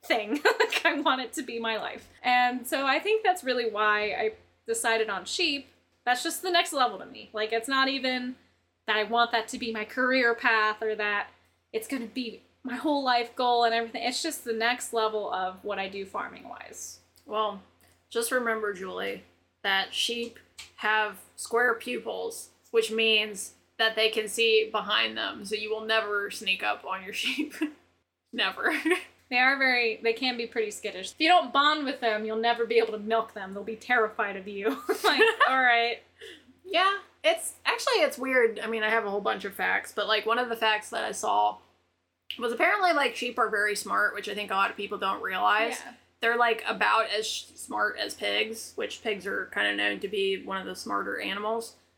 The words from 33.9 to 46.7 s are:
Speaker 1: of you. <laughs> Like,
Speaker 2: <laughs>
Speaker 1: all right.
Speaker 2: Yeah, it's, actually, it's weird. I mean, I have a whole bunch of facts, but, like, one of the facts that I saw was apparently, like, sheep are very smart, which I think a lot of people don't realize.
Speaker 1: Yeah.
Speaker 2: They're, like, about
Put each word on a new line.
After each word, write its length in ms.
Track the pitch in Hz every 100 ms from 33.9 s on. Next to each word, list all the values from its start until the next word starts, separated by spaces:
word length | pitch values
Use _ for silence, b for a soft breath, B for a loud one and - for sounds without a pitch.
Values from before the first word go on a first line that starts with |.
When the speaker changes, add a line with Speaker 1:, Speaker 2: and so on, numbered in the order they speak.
| 247 214 - 208 196
Speaker 1:
of 120 | 190
you. 300 | 202 202 262
<laughs> 200 | - 440
Like, 180 | 415 294 453 440
Speaker 2:
<laughs> 140 | 605
Speaker 1:
all 120 | 262
right. 360 | 254 233 233 - _ _ B 339 B _ 370
Speaker 2:
Yeah, 320 | 349 381 403 - _
it's, 300 | 311 - - - -
actually, 300 | 466 571 453
it's 220 | 320 -
weird. 420 | 262 254 226 208
I 80 | 226
mean, 160 | 226
I 60 | 214
have 160 | 226 208
a 40 |
whole 120 | 202
bunch 220 | 220 208 196
of 80 |
facts, 380 | 190 185 196 - -
but, 120 | 202
like, 180 | 214 208
one 140 | 233
of 100 | 240
the 60 | 226
facts 340 | 220 214 -
that 120 | 233
I 80 | 220
saw 460 | 196 214 202 208 - _ _ _ _ _ _ _ -
was 120 | 233
apparently, 400 | 240 339 415 370
like, 220 | 302 262 -
sheep 220 | 247 226
are 100 | 220
very 260 | 202 208 202
smart, 380 | 208 202 208 202
which 140 | 202
I 40 | 202
think 140 | 202
a 40 | 196
lot 140 | 196
of 60 | -
people 200 | 202 202
don't 240 | 196 202
realize. 580 | 190 185 208 208 233 - -
Speaker 1:
Yeah. 60 | - _ _
Speaker 2:
They're, 160 | 233 233
like, 260 | 240 226
about 400 | -